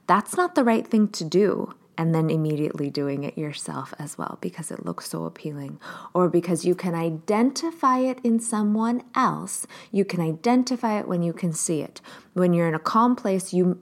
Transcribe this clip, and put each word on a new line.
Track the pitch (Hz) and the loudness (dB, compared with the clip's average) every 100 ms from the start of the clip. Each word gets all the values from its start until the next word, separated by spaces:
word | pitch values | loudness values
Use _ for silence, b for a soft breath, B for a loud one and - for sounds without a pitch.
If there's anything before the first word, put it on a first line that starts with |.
| - | 2
"That's | 190 - - | 2 4 -2
not | 359 320 | 0 2
the | |
right | 240 226 226 | 4 2 2
thing | 220 208 | 2 2
to | - | 0
do," | 160 175 208 - - - _ - | 0 2 4 2 -4 -10 _ -2
and | 165 | 0
then | 160 160 | 2 2
immediately | 160 156 147 151 156 143 | 2 0 0 -2 -2 -4
doing | 143 143 139 | -2 -4 -4
it | 143 - | -6 -6
yourself | 151 147 - 143 135 - | -8 -8 -10 -10 -10 -12
as | 151 - | -12 -8
well | - - | -10 -8
because | 185 170 156 | -10 -10 -10
it | - | -10
looks | - - - | -8 -8 -8
so | 165 | -8
appealing, | 165 - 156 143 139 147 B B B | -8 -8 -12 -10 -12 -14 B B B
or | 180 175 | 2 4
because | 170 175 165 | 4 2 0
you | 180 | 0
can | 175 185 170 | 0 -2 -2
identify | 165 160 - 214 254 277 330 330 262 254 | -4 -4 -2 2 2 0 -6 -2 0 2
it | 262 254 | 0 0
in | 233 226 | 0 0
someone | 226 214 208 214 226 247 - | 0 0 0 2 0 -2 -2
else. | - 226 151 190 - - B B | 0 0 0 -6 -10 -12 B B
You | 202 | 0
can | 196 175 | 0 0
identify | 160 160 240 254 254 240 226 208 | -2 0 2 2 2 -2 -2 -2
it | - | -2
when | 175 | -2
you | 170 | -2
can | 165 175 | -2 -2
see | 160 - 156 | -2 -2 -2
it. | - - B B B | -4 -12 B B B
When | 175 180 | 2 4
you're | 170 165 | 4 2
in | |
a | 156 | 0
calm | - 220 240 | 0 4 4
place, | 247 202 190 185 | 2 0 -2 0
you | 180 180 180 | 2 2 2